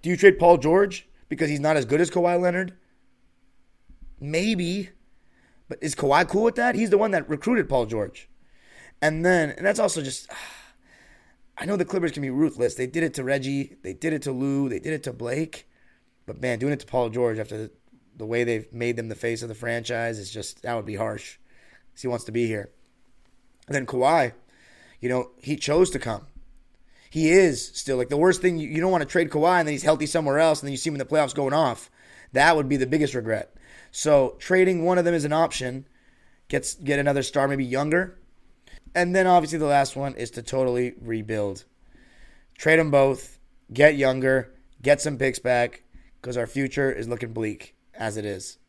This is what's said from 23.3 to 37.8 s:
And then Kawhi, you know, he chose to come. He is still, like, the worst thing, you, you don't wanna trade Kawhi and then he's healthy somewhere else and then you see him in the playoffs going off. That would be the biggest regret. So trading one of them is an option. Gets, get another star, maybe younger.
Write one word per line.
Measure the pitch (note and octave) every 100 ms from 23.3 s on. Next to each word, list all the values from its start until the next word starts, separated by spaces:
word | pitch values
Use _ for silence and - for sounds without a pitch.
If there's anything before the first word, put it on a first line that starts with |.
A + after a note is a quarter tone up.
| _ _ _ -
And |
then | C#3+ B2
Kawhi, | B2+ C3 E3 B2 - _ _ - - - -
you | B2
know, | B2+ B2 _
he | - D3
chose | - D#3 F3+
to | C3+
come. | A#2+ G#2+ - - - - _ _ _ _ _
He | D#3 D#3+
is | F#3 F#3 B2+ -
still, | - - B2+
like, | B2
the | C#3+
worst | F3+ F3+
thing, | F#3 E3+
you, | D#3
you | D#3
don't | F3+
wanna | F3+
trade | C#3+ F3 E3
Kawhi | D3+ E3 F3+
and | D3+
then |
he's | C#3+
healthy | D3+ D3+ D3
somewhere | E3 D3 C#3
else | D#3+ D3+
and | C#3
then |
you | C3+
see | D#3+
him |
in | C#3+
the |
playoffs | C3 D#3 C#3+
going | C#3 C#3
off. | D3 D3 A2+ - _ - - -
That | B2+ D3+ D#3
would | C3+
be | C#3+
the | B2+
biggest | D3+ C#3+
regret. | B2+ A2 G#2+ - - - - -
So | - D#3+ D3 B2+ -
trading | - F#3 F#3 F3
one | E3+ F3+
of |
them | E3+
is | E3+
an | D3
option. | D3+ E3 - B2+ C3 C#3 _ _ _ _ _ _
Gets, | C#3 -
get | - C#3+ C#3+
another | C#3+ C#3
star, | C3 D3 C#3
maybe | C#3
younger. | B2+ B2+